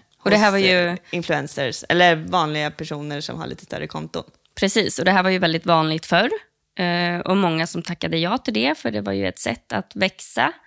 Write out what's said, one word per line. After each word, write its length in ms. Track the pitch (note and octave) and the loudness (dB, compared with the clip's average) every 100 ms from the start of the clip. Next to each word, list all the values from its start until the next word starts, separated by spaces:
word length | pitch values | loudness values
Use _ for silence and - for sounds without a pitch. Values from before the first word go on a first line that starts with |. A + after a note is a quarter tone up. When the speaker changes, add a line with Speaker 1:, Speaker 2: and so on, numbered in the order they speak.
| _ _ | _ _
Speaker 1:
Och 80 | G3 | 2
det 60 | G#3 | 4
här 100 | G#3+ | 6
Speaker 2:
hos, 60 | |
Speaker 1:
var 60 | G3 | 4
ju 300 | F#3+ F3+ F3 | 4 4 2
Speaker 2:
eh, 80 | F3+ - | -4 -6
influencers 760 | F3 E3+ D3 C#3 - C3 - - | -6 -2 -2 -2 -4 -4 -4 0
eller 280 | F3 F3+ D#3+ | 4 6 4
vanliga 540 | F3 F#3 D#3 D3+ D3+ | 0 0 0 -2 -4
personer 500 | D3 D#3 D3 D3 C#3+ | -6 -10 -10 -8 -8
som 180 | - D#3 | -8 -10
har 80 | D#3+ | -10
lite 180 | - | -12
större 220 | - - D#3 | -12 -10 -8
konton. 380 | D#3 D#3 E3 - _ _ | -10 -8 -10 -12 _ _
Speaker 1:
Precis, 440 | - G3 A3+ F#3 - | -2 0 2 0 0
och 60 | |
det 80 | F#3 | 4
här 100 | F#3+ | 4
var 80 | F#3 | 4
ju 80 | F#3 | 2
väldigt 280 | E3+ E3 F3 | 2 2 2
vanligt 400 | D#3+ D#3 D#3+ - | 4 4 -2 2
förr. 240 | F3 A#3+ A4 - _ _ - | 2 2 -2 -8 _ _ -4
Eh, 400 | F3 F3 F3 F3 | -2 0 -2 -2
och 180 | - G3 | 0 2
många 300 | F3+ D#3+ E3+ | 2 2 -2
som 160 | E3+ | -4
tackade 360 | E3+ F3 - E3 | -8 -6 -4 -2
ja 200 | E3+ B3 | 0 -2
till 160 | - | -2
det, 240 | G#3+ B3+ D#4 | -2 -2 -2
för 120 | - | -4
det 100 | G#3 | -4
var 120 | G3+ | -2
ju 140 | - F#3+ | -2 -2
ett 120 | - | -4
sätt 340 | - A#3 - | -6 -6 -6
att 200 | C#3+ - | -6 -6
växa, 580 | G3+ F#3+ - - - D4 - | -2 -2 -4 -6 -2 -2 -2